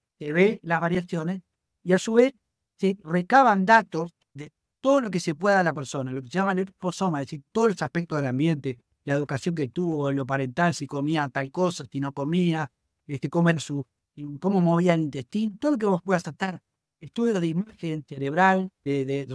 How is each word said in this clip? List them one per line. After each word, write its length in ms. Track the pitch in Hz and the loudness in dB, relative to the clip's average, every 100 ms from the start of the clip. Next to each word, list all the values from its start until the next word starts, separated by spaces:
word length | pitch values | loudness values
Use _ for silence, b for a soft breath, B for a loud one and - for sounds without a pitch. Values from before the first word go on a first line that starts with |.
| _ - | _ -12
se 120 | 147 | -2
ve 280 | 160 202 220 | 2 2 2
las 180 | 165 170 | -2 -2
variaciones 640 | 165 180 180 170 156 190 - _ _ _ | 0 -2 -2 -4 -4 -6 -10 _ _ _
y 100 | 175 | 2
a 40 | 185 | 2
su 160 | - | 4
vez 200 | 226 262 - _ _ _ _ | 4 4 2 _ _ _ _
se 200 | 196 196 | -2 -2
recaban 640 | 156 175 180 254 254 196 185 | -2 -2 4 6 6 4 6
datos 480 | 226 - 160 170 - _ | 6 4 -4 -8 -10 _
de 180 | 139 147 _ _ _ | -16 -16 _ _ _
todo 180 | 262 277 | 2 2
lo 100 | 226 | 2
que 120 | 180 | -2
se 140 | 170 147 | -4 -2
pueda 240 | 202 196 | 2 4
de 40 | |
la 100 | 175 | 2
persona, 380 | 147 135 147 131 | -2 -6 -6 -6
lo 100 | 131 | -6
que 60 | 123 | -6
se 60 | |
llama 180 | 175 196 | -2 0
el 140 | 185 190 | -2 -4
liposoma, 560 | _ 180 - 190 147 | _ -6 -2 -2 -2
es 60 | 139 | -6
decir, 160 | 151 - | -10 -6
todos 160 | 220 226 | 0 0
los 120 | 185 | 0
aspectos 360 | 151 170 170 151 | -4 -4 -4 -2
del 100 | 135 | -2
ambiente, 500 | 127 160 151 135 123 _ _ - | 0 0 0 -4 -10 _ _ -4
la 100 | 143 | -2
educación 380 | 143 139 - | -2 -4 -4
que 140 | 170 131 | -4 -4
tuvo, 440 | 175 175 156 139 | -4 -2 -2 -2
lo 120 | 139 131 | -2 -2
parental, 480 | 135 131 123 175 | -2 -2 0 0
si 140 | - 139 | 0 -6
comía 400 | 143 143 160 143 | -4 -2 0 -2
tal 240 | 139 135 | -4 -6
cosa, 340 | 170 180 180 139 | -2 -2 -2 -8
si 80 | 139 | -6
no 140 | 139 | -6
comía, 580 | 143 139 175 175 160 156 _ _ _ - | -4 -2 2 2 0 -4 _ _ _ -10
este, 240 | 139 147 | -8 -4
cómo 200 | 175 170 | 2 2
era 100 | 160 | 2
su, 260 | - 143 131 _ _ - 147 143 | -2 -6 -8 _ _ -16 -12 -6
cómo 220 | 185 190 | 0 2
movía 320 | 175 170 180 | 4 4 4
el 80 | 170 | 2
intestino, 560 | 151 135 123 208 220 196 | 0 -4 -6 -4 -4 -2
todo 120 | 294 | 0
lo 60 | 277 | 0
que 80 | 208 | 2
vos 160 | 180 | 0
puedas 220 | 196 180 | 0 -2
tratar. 380 | 170 143 190 170 _ _ _ _ | -2 -6 -6 -8 _ _ _ _
Estudios 400 | 151 - 233 202 | -12 -4 -2 0
de 60 | 170 | -2
imagen 580 | 170 220 - 165 156 143 | -2 -6 -8 -8 -8 -10
cerebral, 640 | 139 139 160 190 185 185 - 139 | -8 -4 2 4 4 -2 -6 -4
de, 180 | 139 | -2
de 220 | 135 139 131 | -2 -4 -6